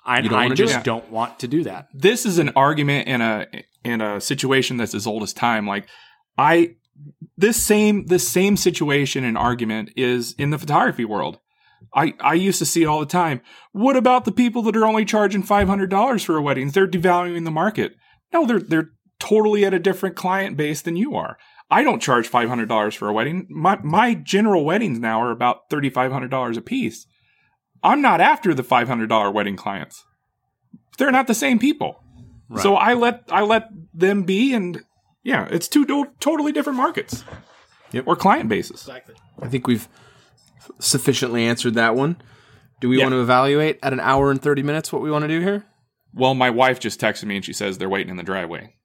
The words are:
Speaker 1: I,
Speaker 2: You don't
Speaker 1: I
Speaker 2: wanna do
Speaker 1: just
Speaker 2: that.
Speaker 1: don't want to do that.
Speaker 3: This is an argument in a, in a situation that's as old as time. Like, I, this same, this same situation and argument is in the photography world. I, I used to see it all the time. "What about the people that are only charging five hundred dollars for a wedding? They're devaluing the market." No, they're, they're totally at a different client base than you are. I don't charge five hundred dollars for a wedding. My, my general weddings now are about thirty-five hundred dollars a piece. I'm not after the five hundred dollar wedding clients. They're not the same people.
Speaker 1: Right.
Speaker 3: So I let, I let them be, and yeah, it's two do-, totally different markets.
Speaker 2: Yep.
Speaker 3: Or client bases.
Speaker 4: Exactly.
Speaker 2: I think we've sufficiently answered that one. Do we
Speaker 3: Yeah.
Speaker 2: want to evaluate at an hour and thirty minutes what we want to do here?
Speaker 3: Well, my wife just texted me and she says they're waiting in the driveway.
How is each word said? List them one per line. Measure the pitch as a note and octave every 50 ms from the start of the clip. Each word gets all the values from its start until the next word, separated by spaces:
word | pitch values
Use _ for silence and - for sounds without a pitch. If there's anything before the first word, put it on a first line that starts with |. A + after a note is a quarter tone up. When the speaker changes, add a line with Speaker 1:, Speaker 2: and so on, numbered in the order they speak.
| _
Speaker 1:
I, | - B2 B2
Speaker 2:
You | B2+ A2
don't | A#2+ B2+
Speaker 1:
I | B2
Speaker 2:
wanna | B2 C3
do | - G#3
Speaker 1:
just | - C3+
Speaker 2:
that. | A#2+ -
Speaker 1:
don't | A#2+ A2+ A#2 - -
want | A2+ A2+ A#2 A#2+ - -
to | - A#2+
do | C3 E3 D#3+
that. | G#2+ F#2 F2+ - _ -
Speaker 3:
This | C3+ C#3+ G3 B3 A#3 -
is | G#3+ F3 E3+
an | D3+ C#3+ -
argument | C3+ C3+ C#3+ D#3 D3 C#3+ C#3+ C#3+ C#3 - -
in | C3+ A#2+
a, | A#2 A2+ A2 G#2 - - - - - _ _ _ _
in | A#2+ A#2+ A2+
a | A2 G#2 G#2 G2
situation | - - D3 C3+ - C3 C3+ C3 B2 - B2+
that's | A#2+ A2+ G2+ -
as | G#2 G#2+
old | A#2 G#2+ A2
as | G#2 F#2+
time. | - - - A#2+ A#2 A2 G#2
Like, | G#2 G2+ G2+ G2+ _ - - - _ _ _ _ _ _
I, | - C3+ D3+ E3 E3+ E3+ E3+ - _ _ _ _ _ D3 D3 _ _ D#3+ - _
this | - F#3+ A3+ A3+ -
same, | - - G#3 G#3 G#3+ G#3+ G#3 G3+ -
this | D3+ F3+ F3+ F3+ -
same | - F3+ F#3 G3+ G#3
situation | - - F#3+ F3 - D#3+ D3 C#3 C#3+ C#3+ C3+ - C#3+ B2+
and | A#2+ A2+ G#2
argument | A2+ A#2+ B2 A#2+ A#2+ A2 A2 A2 G#2+ - _
is | C3 B2+ B2 B2 B2 A#2 - - -
in | C#3+ C#3+
the | D3+ D3
photography | - D3 D3 E3+ B3+ B3 - - A#2
world. | G#2+ G#2+ G2 C#2 D2+ E2 _ _ _ _ _ _ _ _ _ - A2+ -
I, | C#3 D#3+ D3+ - -
I | - C#3 D#3
used | F3 F#3+ G3 F3+ -
to | D#3+
see | C#3 - E3+
it | E3
all | D3+ D3+ D3+
the | D3+
time. | C#3+ - F3+ F3 D#3+ C#3 B2 _ - - - - _
"What | - G3 A3 C4+ C4+
about | B3+ A3 B3 B3+ B3+ B3+
the | A#3
people | F#3 - B3 A#3+ G#3+ A#3+
that | G#3+ A3+ G#3
are | A3+ A3
only | A3 G#3+ A3 A3
charging | - - G#3+ G#3 G3 G3+ G3+
five | F#3+ - G#3 G3+ G3+ F#3
hundred | G3+ G3+ F#3+ F3+
dollars | G3 G3 A3+ C#4 B3 F#3+ -
for | - E3
a | D#3
wedding? | C#3+ C#3+ C3+ C3 C3 C#3+
They're | C#3 G3 G3 F#3+
devaluing | E3+ F3+ D#3+ F#3 F3 F3 F3+ F3 F3 E3+ E3
the | E3
market." | D#3 D#3 F3 G#3+ G#3+ - G#2 - - _ _ _ _ _ _ _
No, | - E4+ D#4
they're, | A#3 A#3+ F#3+
they're | - - - - D#3+ - _ _ _ _ _ _
totally | - - G#3 G#3+ G#3+ G#3+ G#3 G#3 G3
at | G3 F#3+
a | F3
different | E3 F#3+ F#3 F#3 - F#3+ F3+
client | - - F#3 F#3 F#3+ F#3+ F#3 -
base | C#3+ D3+ D3 D#3 D#3
than | - E3+ E3+
you | F3 A3+ D4+ -
are. | F#2+ D#2+ - - _ _ _ _ - - _
I | - G3+ D4
don't | C#4 G3 B2
charge | - D3 B2+ A#2+ A2+ -
five | - A#2+ A#2 A#2
hundred | B2+ A#2+ A2+ G#2+
dollars | A#2+ G#2+ G#2 G#2+ G#2+
for | - G2+ G#2
a |
wedding. | G#2+ A2 A#2 C#3+ E3 F#3 - -
My, | - - D3+ F#3+ G#3 G#3
my | - D3+ D#3+ G3+ A#3+ A#3+ A3+
general | E3 C#3 - - G3 G#3+ A3 G3 E3+ C#3+
weddings | D3+ F3 A3 A#3+ F3+ B2 A2+
now | A#2+ A2+ A2+ A2+
are | A#2 B2
about | A#2 A#2+ A#2+ A#2+ - - _ _
thirty-five | D#3 D3 C#3 C3 - B2+ B2+ C3
hundred | C3 C#3 B2+ B2+
dollars | C3+ C3 B2+ A#2+ A#2
a | A2+
piece. | A2+ - A#3+ C4+ A#3+ G#2+ - - - _ _ _ _ _ _ _ _ _ _ _ _ _ _ _
I'm | - E3+ B3 D4
not | C#4+ A#3+ F#3 D#3+
after | F#3 B3+ D#4 - - F#3+ D#3
the | C3 A#2+
five | - C3+ A#2+ A#2+ B2
hundred | B2+ A#2 A2 A2
dollar | A#2 A2 G2+ G2+
wedding | G2 G#2 G2+ G2+ G2
clients. | F2+ - G#2 G2 F#2 D2+ _ - - _ _ _ _ _ _ _ _ _ _ _ _ _ _ - - _ _ _ -
They're | C4 C#4
not | B3+ C4 C4
the | B3+ A3
same | - C#4+ C#4 B3+ G#3+
people. | - C#4+ - - - D#2 - _ _ _ _ - - - - - _ -
Speaker 1:
Right. | A2+ G#2
Speaker 3:
So | - G3+ G3
I | - G3 A3 B3
let, | A#3+ A#3+ A#3+ A#3+ A#3+ _ -
I | - F#3+
let | G#3 G#3 A3+ A3 A3+ - - E3+ D#3+ _
them | - E3 F3+ F#3+ G#3 G3+
be, | F#3 E3+ F#3+ G3 B3 C#4 C4
and | A3 F#3 F3 E3+ - - _ _ _ _ _ _ _
yeah, | _ - C#4 - G2 -
it's | - E3+ - -
two | - D4+ C#4+
do-, | A3+ C#4 C#4+ C#4 C#4 _ _
totally | - C#4+ E4 D4+ D4 D4+
different | D4 D4+ C4+ D4 C4+ B3
markets. | C4+ E4 D#4 - - - - - - - - - _ _ _ _ _ _ _ _ _ _
Speaker 2:
Yep. | - B2 C3
Speaker 3:
Or | D3 F3
client | F3 - G3 A3+ D#4+ - A2+
bases. | A2 - - - - -
Speaker 4:
Exactly. | - C3+ B2+ B2+ _ - - _ _ _ _ -
Speaker 2:
I | - A#2+
think | C3 C3 A#2+
we've | B2 A#2+ G#2+ - - _ _ _ _ _ _ _ _ _ _ _ _ _ _ - - - _
sufficiently | - - - C3+ - C#3+ B2+ - C3 B2 A#2 A#2+ A#2
answered | A#2 A#2+ A#2 - B2 A2
that | A#2 A#2 A#2 A2+
one. | B2 C3+ D#3 E3+ - - _ - _ _ _ _ _ _ _ _ _
Do | B2+ B2
we | B2+ C3
Speaker 3:
Yeah. | B2+
Speaker 2:
want | C3 B2+
to | B2+
evaluate | B2 A#2 B2+ B2+ C3+ C#3 C#3+ D3 D#3 D#3 C#3+ -
at | - C#3
an | C3 B2+
hour | - A#2+ C3+ C#3 C#3 C#3
and | C3+ C3+
thirty | - D3 C#3+ C#3
minutes | C3+ D3 D3 D#3 D#3+ -
what | - C#3
we | - D3+
want | D3+ D3
to | D3+ D3+
do | D#3+ E3
here? | F3 G3 G3+ G3+ G3+ _ _ _ _ _ _ _ _ _
Speaker 3:
Well, | - - B2+ C3 C3+
my | C3 B2+ B2
wife | A#2 A#2+ C3 C3 C3 C3
just | - G#2+ - -
texted | - G#2+ G#2 - -
me | G#2 G2
and | G2 F#2
she | -
says | - - G#2 G2+ F#2+ F2+
they're | F#2+ F#2+
waiting | G2 G2 F2+ F#2
in | F#2
the | F2+
driveway. | F2 F#2 F#2+ F#2+ F2 E2 E2+ D2+ F#2 - _ _